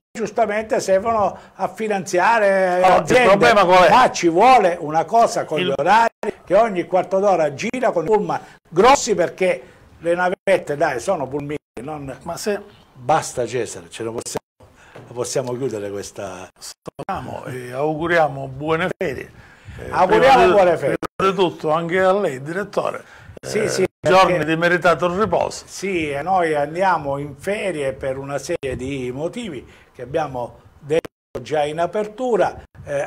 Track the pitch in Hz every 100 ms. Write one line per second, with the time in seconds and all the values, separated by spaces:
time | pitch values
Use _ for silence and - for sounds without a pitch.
0 | _ - 208 240 214 208 220 226 - 190
1 | 226 226 190 - - - 185 - 220 196
2 | 165 180 196 233 202 196 190 180 185 180
3 | 160 240 233 202 240 208 175 185 170 247
4 | 254 - 170 165 247 254 185 175 147 156
5 | 160 170 220 165 123 160 175 135 156 214
6 | 233 - 214 - - 190 233 180 160 185
7 | - 190 202 175 151 135 214 254 226 175
8 | 160 208 170 143 - - _ 160 240 285
9 | 240 180 165 - 185 - - - _ -
10 | 165 175 180 185 - 175 180 147 160 123
11 | 190 180 127 147 143 151 _ - 139 151
12 | 135 120 170 165 214 202 202 - _ 127
13 | 123 156 - - 117 123 104 95 85 -
14 | 113 113 - - - _ - _ _ -
15 | 120 120 120 143 123 123 135 107 101 101
16 | 92 - 98 92 92 _ - - - -
17 | 165 170 127 - - 127 123 127 151 151
18 | 165 170 147 139 135 131 151 160 185 -
19 | 175 123 - - - - - - - 147
20 | 185 220 254 185 185 202 180 160 135 -
21 | - - 190 190 175 - 156 160 170 185
22 | 190 196 185 131 143 180 202 175 123 110
23 | - - - - - 208 208 - 185 _
24 | - 185 180 175 151 160 170 175 180 165
25 | 175 180 208 151 50 - - - 190 175
26 | 151 139 165 190 165 147 147 165 190 165
27 | 139 139 143 135 190 202 202 151 135 131
28 | 135 135 139 143 143 170 135 123 131 139
29 | 123 131 170 233 226 123 - - _ -
30 | 123 160 151 127 117 - _ _ 143 160
31 | - _ _ 123 117 151 147 160 170 214
32 | 208 - 254 208 120 - - - 151 143